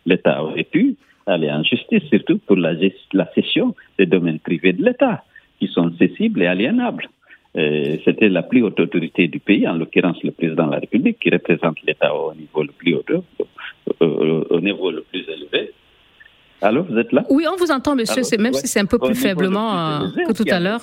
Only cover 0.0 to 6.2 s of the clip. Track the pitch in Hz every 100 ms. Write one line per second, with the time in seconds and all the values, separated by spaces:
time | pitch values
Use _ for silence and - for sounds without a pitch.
0 | - - - - - - - 160 269 220
1 | _ _ - - 151 151 156 127 - 220
2 | - 202 - 214 - 190 160 170 196 -
3 | - 196 - - - - 247 - - -
4 | 90 92 85 80 - 82 92 90 233 247
5 | 269 175 - - _ - 190 - 170 170
6 | 92 -